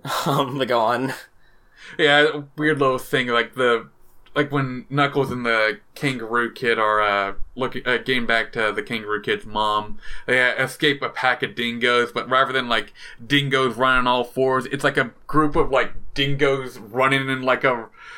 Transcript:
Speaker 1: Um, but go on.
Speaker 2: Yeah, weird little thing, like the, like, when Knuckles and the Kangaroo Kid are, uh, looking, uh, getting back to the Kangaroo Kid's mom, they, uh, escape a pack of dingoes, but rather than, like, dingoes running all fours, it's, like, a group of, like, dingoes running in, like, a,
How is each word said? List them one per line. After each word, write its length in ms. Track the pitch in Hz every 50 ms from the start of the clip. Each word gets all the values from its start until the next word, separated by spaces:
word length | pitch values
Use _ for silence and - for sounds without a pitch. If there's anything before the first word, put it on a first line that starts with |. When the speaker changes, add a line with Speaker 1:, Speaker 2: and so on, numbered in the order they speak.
| - - - - - -
Speaker 1:
Um, 320 | 139 156 143 127 131 143
but 80 | 135 113
go 140 | 123 117
on. 320 | 113 110 120 120 131 135 131 - - - _ - - - - - _ _ _ - - - - -
Speaker 2:
Yeah, 440 | 156 147 143 147 147 156 151 151 143 139 - 147
weird 220 | 151 151 156 139
little 200 | 143 131 131 127
thing, 260 | - - - 135 127 123
like 260 | 120 117 117 113 -
the, 340 | 127 127 123 117 113 - - - _ - - - - - - -
like, 160 | 147 147 143
when 340 | 139 143 135 131 127 123 117 -
Knuckles 440 | 135 143 143 139 143 147 135 120
and 120 | 127 127 120
the 360 | 117 113 113 110 107 107 104 - _ _
Kangaroo 560 | - - 143 131 123 113 110 117 120 120 113 110
Kid 240 | - 131 117 113 110
are, 240 | 110 107 107 107
uh, 320 | 104 104 101 101 98 98 98 - - - -
looking, 260 | 123 131 120 - 123 - 127
uh, 100 | 123 113
getting 300 | 117 - 131 123 117 113
back 240 | 117 113 110 - -
to 180 | 117 113 107
the 120 | 101 110 104
Kangaroo 380 | - 120 113 107 104 107 101 101
Kid's 240 | - 107 104 - 110
mom, 500 | 107 104 107 107 107 107 107 110 107 - - - - - - -
they, 200 | 123 127 127 123
uh, 160 | 110 120 131
escape 380 | 131 - - 156 151 139 139
a 80 | 131 117
pack 320 | - - - 127 123 120
of 140 | 135 110 101
dingoes, 560 | 110 120 117 117 120 117 123 123 120 120 113
but 180 | - 123 104 117
rather 240 | 127 131 135 123 131
than, 160 | 131 127 120
like, 240 | 117 110 107 - - - - - - - 117
dingoes 520 | 113 143 139 143 139 135 135 131 127 113 110
running 280 | 127 131 127 127 123
all 180 | 123 123 127 120
fours, 440 | - - 131 131 131 131 131 123 -
it's, 160 | - 135 -
like, 140 | 139 135 143
a 120 | 131 117 - - -
group 300 | - - 151 156 151 143
of, 160 | 165 147 135
like, 220 | 139 127 120 - - - - - -
dingoes 640 | - 139 139 139 139 147 139 135 135 131 127 120 120
running 500 | 107 110 104 123 131 135 135 135 135 135
in, 140 | 135 131
like, 220 | 127 131 127 123 -
a, 260 | 135 127 117 113 104 - - - - -